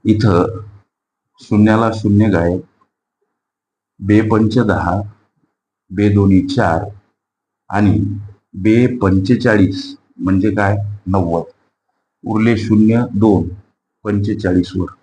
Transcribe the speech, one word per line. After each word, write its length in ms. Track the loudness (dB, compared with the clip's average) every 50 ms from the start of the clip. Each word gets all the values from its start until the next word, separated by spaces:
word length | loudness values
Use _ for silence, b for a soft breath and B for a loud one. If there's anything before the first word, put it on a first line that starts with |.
| _
इथं 540 | 0 0 2 2 2 2 2 0 -2 -6 -12 -14 -18 -20 -20 _ _ _ _ _ _ _ _ _ _ _ _
शून्याला 480 | -8 -2 2 2 4 4 2 2 0 -2 -4
शून्य 340 | -2 -2 0 2 2 2 2
गायब, 300 | 0 0 0 -2 -2 -4 -8 _ _ _ _ _ _ _ _ _ _ _ _ _ _ _ _ _ _ _ _ _ _ _ _ _ _ _
बे 200 | 0 2 2 2 4 2
पंच 280 | 0 2 0 2 0 0
दहा, 400 | 0 0 -2 -2 -2 -2 -4 -4 -6 -8 -16 _ _ _ _ _ _ _ _ _ _ _ _ _ _ _
बे 180 | -4 0 0 2 4
दोन्ही 280 | 4 4 4 4 2 2
चार 360 | 0 -2 0 0 0 0 -2 -4 -8 -14 -18 _ _ _ _ _ _ _ _ _ _ _ _ _ _
आणि 300 | -2 0 2 2 2 0 -2 -4 -6 -10 -12 -16 -20 _ _ _ -14
बे 300 | -2 0 2 4 4 2 2 0
पंचेचाळीस 880 | 0 0 2 2 2 2 0 0 0 2 0 2 2 2 2 0 -8 -12 -14 -18 _ _ _ _
म्हणजे 360 | -8 -4 -2 0 0 0 -2 -2
काय? 200 | 0 -2 -2 -2 -2 -4 -8 -10 -10 _
नव्वद. 360 | -4 -2 -2 0 -2 -4 -4 -6 -8 _ _ _ _ _ _ _ _ _ _ _ _ _ _ -10
उरले 320 | -6 -2 0 0 0 0
शून्य, 460 | 0 0 0 2 2 4 2 2 0 -2 -2 -2
दोन, 340 | 0 2 2 2 2 -2 -4 -10 -14 _ _ _ _ _ _ _ _ _
पंचेचाळीस 680 | -4 -4 -4 -4 -4 -6 -4 -4 0 0 0 -2 -2 -6
वर. 180 | -6 -6 -6 -10 _